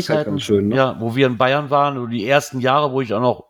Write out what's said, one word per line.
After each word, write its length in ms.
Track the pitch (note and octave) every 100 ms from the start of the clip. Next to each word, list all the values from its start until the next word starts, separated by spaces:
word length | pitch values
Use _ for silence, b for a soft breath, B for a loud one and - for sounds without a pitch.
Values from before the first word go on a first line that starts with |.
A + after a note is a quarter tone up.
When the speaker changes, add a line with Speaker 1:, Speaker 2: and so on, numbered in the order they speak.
| F3+ D#3
Speaker 1:
Anfangszeiten, 140 | D3+
Speaker 2:
ganz 100 | D3
schön, 260 | - G#2 G2+
ne? 80 | B2+
Speaker 1:
ja, 200 | C3 G#2
wo 140 | A2+
wir 120 | A#2+ C3+
in 120 | A#2
Bayern 320 | B2+ C#3+ C#3+
waren, 260 | C#3+ C#3+ C3+
so 100 | A#2+
die 200 | A#2 G#2
ersten 340 | C#3+ - C3
Jahre, 320 | B2+ C#3 D3+
wo 80 | C3
ich 140 | B2+
auch 60 | G#2+
noch, 240 | B2 A2 -